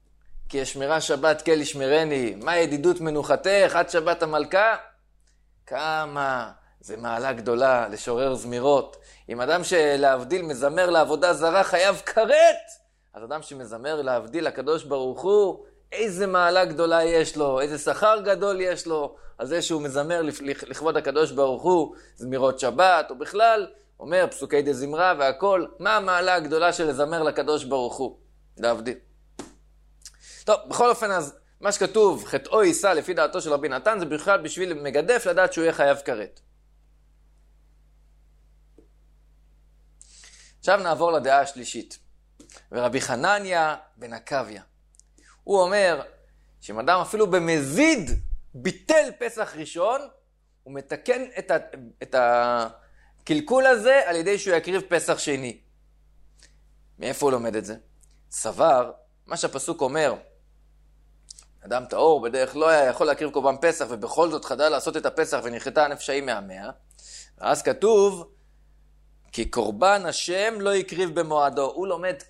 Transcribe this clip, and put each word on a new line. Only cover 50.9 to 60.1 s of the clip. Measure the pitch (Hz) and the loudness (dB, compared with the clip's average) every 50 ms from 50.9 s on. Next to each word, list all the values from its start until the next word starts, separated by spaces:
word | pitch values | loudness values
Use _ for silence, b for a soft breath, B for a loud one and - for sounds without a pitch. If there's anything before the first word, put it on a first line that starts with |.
| 147 143 - - 240 247 262 - - 185 | -12 -8 -2 -2 -2 -2 -2 -8 -10 -12
את | 185 - | -4 -2
ה-, | 175 156 - - - 135 123 113 - _ - | -2 -2 -2 -6 -16 -18 -20 -20 -18 _ -14
את | - - 131 | -2 0 2
הקלקול | 123 120 120 120 120 120 120 120 113 113 - - _ _ - - _ _ _ _ _ - 160 151 147 - 233 262 262 | 4 4 4 4 4 2 2 0 -2 -4 -8 -14 _ _ -20 -20 _ _ _ _ _ -2 -2 -2 0 2 2 4 6
הזה | 262 254 226 202 254 269 277 233 | 6 4 4 4 4 4 6 4
על | 185 170 | 2 -2
ידי | 170 165 190 202 196 | -2 0 0 -2 -2
שהוא | - 196 180 | 0 0 0
יקריב | 160 160 175 185 190 - - | 0 0 0 -4 -4 -2 0
פסח | 165 160 - - 160 135 | -2 -2 0 0 -2 -2
שני. | - 151 143 131 135 123 - - _ _ _ _ _ _ _ _ _ _ _ _ - - _ b b b b b b _ _ _ _ _ _ _ | -2 -4 -4 -4 -4 -8 -12 -12 _ _ _ _ _ _ _ _ _ _ _ _ -20 -20 _ b b b b b b _ _ _ _ _ _ _
מאיפה | - 117 135 - 143 | -8 -8 -6 0 0
הוא | 143 131 | 0 2
לומד | 120 117 117 101 | 2 -2 -4 -4
את | 110 98 | -6 -8
זה? | 98 107 - - _ _ _ _ _ _ _ _ _ | -8 -14 -16 -18 _ _ _ _ _ _ _ _ _
סבר, | - - - 110 101 95 139 165 143 127 123 120 - - _ _ _ _ _ | -12 -8 -8 -8 0 2 4 4 6 4 2 -2 -6 -16 _ _ _ _ _
מה | - 160 | -12 -8
שהפסוק | 165 - 147 - 135 - - 165 - | -6 -6 -4 -4 -6 -6 -6 -4 -2
אומר, | 147 127 135 156 156 135 | -2 -2 0 0 0 0